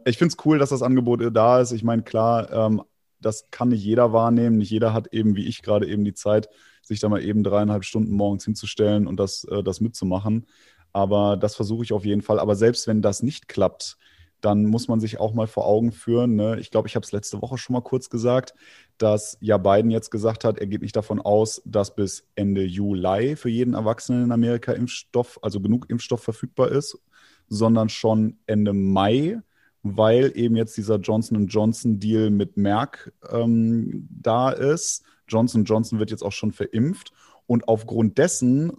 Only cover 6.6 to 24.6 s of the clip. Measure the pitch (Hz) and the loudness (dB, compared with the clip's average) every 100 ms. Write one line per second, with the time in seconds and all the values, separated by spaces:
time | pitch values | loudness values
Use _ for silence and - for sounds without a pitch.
6.6 | _ _ - 107 107 101 95 107 101 101 | _ _ -8 -4 -2 -2 0 0 2 2
7.6 | 104 104 95 113 110 101 101 98 - 107 | 2 -2 -2 -2 -2 0 -2 -2 -6 -8
8.6 | 104 - 104 104 101 95 98 - - 101 | -8 0 2 2 0 -2 -4 -6 -8 -4
9.6 | 95 90 110 - 95 92 107 110 110 _ | -4 -4 -4 -4 -4 -2 -2 -4 -6 _
10.6 | _ _ _ 101 98 104 101 101 104 - | _ _ _ -2 0 2 2 0 -2 -4
11.6 | 104 113 120 107 101 101 - 107 101 101 | -4 -4 -4 -4 -2 -2 0 0 2 2
12.6 | 113 123 - 107 104 98 123 - - - | 2 2 0 0 0 0 -4 -6 -8 -2
13.6 | 92 - - - _ _ _ _ 107 104 | -2 -2 -12 -16 _ _ _ _ 0 2
14.6 | 107 113 123 113 110 110 110 113 113 - | 2 0 0 -2 -2 -4 -4 -2 -4 -2
15.6 | 101 107 117 113 - 117 120 107 107 113 | 2 2 0 -4 -2 0 2 2 0 -2
16.6 | - 110 104 117 - 101 - 104 117 131 | -2 -2 -2 -6 -6 -8 -8 -10 -8 -10
17.6 | - 123 - 127 - 120 117 127 127 - | -4 -6 -2 -6 -4 -2 0 0 -2 -12
18.6 | - - _ - 110 107 - - 107 104 | -20 -20 _ -2 2 2 -2 -6 0 2
19.6 | 95 101 113 110 - 110 110 110 117 104 | 6 4 4 0 -2 -2 -2 0 -2 -2
20.6 | 101 104 104 110 104 104 - 104 110 - | -4 -6 -4 -4 -4 -4 2 2 2 -4
21.6 | - 104 98 - 98 - - - 101 98 | -4 -2 -2 -2 -4 -4 -12 -4 -2 0
22.6 | 95 90 101 98 90 98 127 151 123 117 | -2 -2 -2 -2 0 0 0 -2 -4 -2
23.6 | 123 117 110 113 - 123 120 117 117 117 | -2 0 -2 -4 -2 0 0 2 2 0